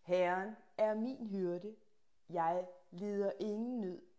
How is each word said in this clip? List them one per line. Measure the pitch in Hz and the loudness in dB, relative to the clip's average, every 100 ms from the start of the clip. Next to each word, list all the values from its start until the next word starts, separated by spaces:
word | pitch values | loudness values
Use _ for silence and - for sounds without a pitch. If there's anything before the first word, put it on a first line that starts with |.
Herren | - 180 175 185 202 220 - - | 2 4 4 2 -2 -8 -12 0
er | 214 | 2
min | 214 233 269 220 | 2 -2 -4 -4
hyrde, | 196 180 175 202 220 - - - - - | 0 0 0 -6 -14 -20 -20 -20 -20 -6
jeg | 170 165 175 220 - - | 0 2 2 -2 -10 -16
lider | 175 208 202 196 - | -6 -2 0 0 0
ingen | 214 208 233 247 | -2 0 -2 -2
nød. | 190 180 - | -4 -6 -12